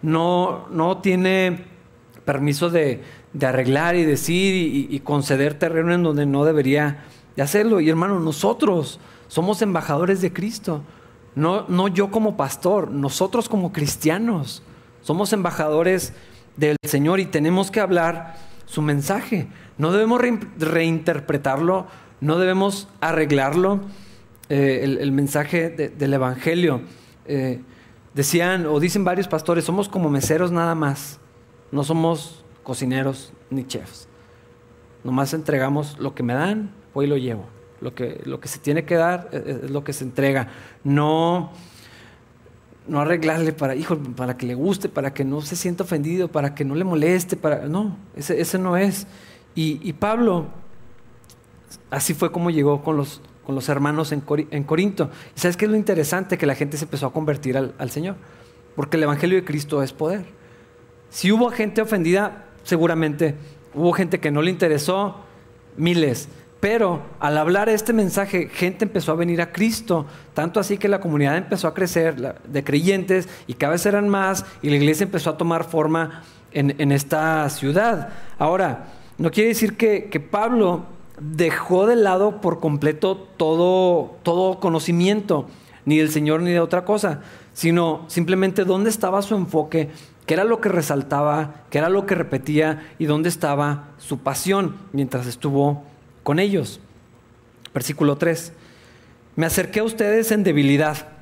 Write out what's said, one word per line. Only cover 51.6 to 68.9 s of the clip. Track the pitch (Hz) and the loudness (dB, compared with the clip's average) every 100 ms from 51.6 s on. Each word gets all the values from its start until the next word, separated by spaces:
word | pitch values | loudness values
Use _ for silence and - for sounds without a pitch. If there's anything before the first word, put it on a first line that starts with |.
| - - - | -20 -20 -10
así | 139 - | -6 -4
fue | 151 170 | -2 -2
como | 175 175 | 0 0
llegó | 160 143 143 | 2 2 2
con | 147 156 | 0 0
los, | 139 - - - | -2 -8 -20 -20
con | - | -6
los | 135 131 | -4 0
hermanos | 139 143 151 151 | 2 2 0 -2
en | 151 | -4
Cori-, | 143 147 151 | -2 -2 -2
en | 151 | -4
Corinto. | 143 160 202 196 147 - - - | -2 0 0 0 -4 -4 -20 -2
¿Y | |
sabes | 175 175 | -2 0
qué | 214 | 2
es | |
lo | 214 | 2
interesante? | 214 180 151 180 190 175 | 2 0 2 0 -2 0
Que | 147 | 0
la | |
gente | 135 143 147 | 0 -2 -4
se | |
empezó | 156 135 139 | -6 -4 -4
a | |
convertir | 151 151 143 131 127 | -2 -2 -2 -2 -2
al, | 135 - | -2 -6
al | 123 | -8
Señor, | 147 175 190 - - - - - - | -6 -6 -8 -14 -20 -20 -20 -16 -8
porque | 143 160 | -2 0
el | |
evangelio | 147 147 170 185 | 2 2 2 0
de | |
Cristo | 180 151 147 147 | 0 -6 -2 -2
es | 135 | -2
poder. | - 156 202 180 - - - - - - - - | -2 -4 -4 -8 -18 -20 -20 -20 -20 -20 -20 -16
Si | - 185 | -2 2
hubo | 220 240 | 4 2
gente | 226 214 208 | 0 -2 0
ofendida, | 220 214 165 185 208 - - - | 0 0 2 2 0 -6 -20 -20
seguramente | - 170 165 160 156 147 160 147 - - - | -2 2 2 2 0 0 -2 -2 -12 -20 -14
hubo | 143 170 | 0 2
gente | 170 180 175 | 2 0 0
que | 156 | 0
no | 147 | 2
le | 165 | 0
interesó, | 175 175 151 147 185 202 190 - - - - - - | 2 2 2 0 0 -2 -6 -18 -20 -20 -20 -20 -2
miles. | 165 175 151 120 - - - - | 2 4 2 0 -8 -18 -20 -4
Pero | 202 226 202 165 - - | 0 2 2 0 -8 -4
al | 147 151 | 0 2
hablar | 156 190 214 | 2 2 2
este | 214 220 | 0 2
mensaje, | 226 190 196 196 185 147 | 2 2 0 0 -2 -4
gente | - 180 180 | -2 -2 0
empezó | 214 | -2